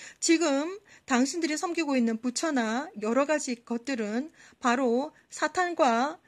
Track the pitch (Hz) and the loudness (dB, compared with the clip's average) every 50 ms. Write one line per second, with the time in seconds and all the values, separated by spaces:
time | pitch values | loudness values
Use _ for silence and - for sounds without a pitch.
0 | - - - _ - - 330 320 339 294 277 277 302 339 392 427 - - - - | -20 -20 -10 _ 2 2 4 4 4 2 2 2 0 -2 -6 -10 -14 -20 -20 -20
1 | _ - 262 240 262 277 - 339 330 294 311 302 370 349 330 339 320 285 277 254 | _ 0 2 2 2 2 0 -2 -2 -2 -2 -2 -4 -4 -2 -2 -2 0 2 2
2 | 233 226 226 226 - 247 240 - 339 320 285 247 226 214 226 254 302 370 - 208 | 2 2 0 -2 -4 -4 -4 -2 -2 0 0 0 0 0 -2 -4 -4 -6 -10 -6
3 | 208 214 233 262 285 294 302 294 - 262 240 - _ - 233 233 233 285 277 226 | -4 0 2 2 2 2 0 0 0 -4 -6 -8 _ -6 -6 -6 -4 -4 -4 -4
4 | 214 202 214 247 294 320 - - - - - _ - 240 240 254 269 233 233 254 | -4 -4 -4 -4 -6 -6 -12 -20 -20 -20 -14 _ 0 0 2 2 2 2 2 0
5 | 285 311 - - _ _ - - 311 302 - 370 359 349 339 339 311 247 226 233 | -2 -4 -8 -16 _ _ -4 -4 -2 -2 0 0 0 0 2 2 4 4 4 2
6 | 262 302 339 - _ | 0 -2 -4 -8 _